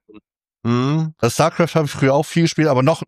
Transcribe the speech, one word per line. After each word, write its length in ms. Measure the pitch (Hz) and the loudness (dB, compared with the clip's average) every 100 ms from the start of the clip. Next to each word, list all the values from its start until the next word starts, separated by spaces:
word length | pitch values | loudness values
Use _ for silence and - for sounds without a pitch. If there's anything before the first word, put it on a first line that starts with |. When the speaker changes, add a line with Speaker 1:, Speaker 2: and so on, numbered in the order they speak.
| _ 107 _ _ _ _ | _ -20 _ _ _ _
Speaker 1:
Mhm. 500 | 117 120 131 156 160 - | -2 0 0 0 -2 -2
Speaker 2:
Das 160 | - | -2
StarCraft 400 | - 160 - 170 | 0 0 0 0
habe 120 | 160 147 | 0 -2
ich 60 | |
früher 220 | - 135 | 0 0
auch 100 | 139 156 | 2 0
viel 160 | 170 | 0
gespielt, 240 | 165 - 156 | 0 2 0
aber 140 | 127 | 2
noch, 200 | 135 160 | 2 0